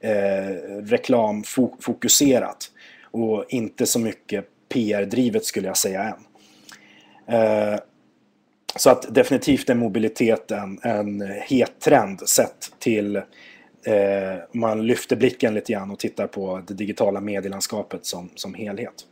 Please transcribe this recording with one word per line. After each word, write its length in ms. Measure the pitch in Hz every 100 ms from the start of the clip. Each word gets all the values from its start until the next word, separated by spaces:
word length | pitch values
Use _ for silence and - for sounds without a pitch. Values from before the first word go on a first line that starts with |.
eh, 540 | 110 104 98 196 95 90 - 101
reklamfokuserat 1900 | 104 120 - 123 107 104 104 - 123 - - 113 117 - 143 123 101 - - _ - - -
och 340 | 113 113 107 -
inte 380 | 131 110 - 117
så 120 | 123
mycket 460 | 113 - - 104 95 _ _
P 240 | 135 110
R-drivet 520 | 104 98 110 123 107
skulle 220 | - - 95
jag 100 | 92
säga 260 | 101 95
än. 220 | 107 - _ _ _ _ - - _ - _ _ -
Eh, 440 | 117 110 107 107 104 - _ _ _ _ _ _ _ - -
så 140 | 139
att 240 | 123 -
definitivt 560 | 117 123 127 - 131 -
är 40 |
mobiliteten 1040 | 120 117 101 110 - 113 110 - 107 101 98
en 380 | 120 107 104 101 98 95
het 380 | - 131 117 -
trend 480 | - 143 101 95 -
sett 440 | - 113 - - _
till, 380 | - 107 101 101
eh, 60 | - - - - - _ - 104 98 98 95 92 -
man 340 | 120 113 107 110
lyfter 300 | 123 - 117
blicken 380 | 127 123 120
lite 180 | 107 -
grann 180 | 107 98
och 80 | 101
tittar 280 | 110 - 101
på 360 | - 95 92 87
det 80 |
digitala 460 | 98 101 101 107 98
medielandskapet 880 | 101 98 95 98 - 107 - 90 -
som, 240 | 90 90
som 200 | - 98
helhet. 400 | 92 107 98 82 - -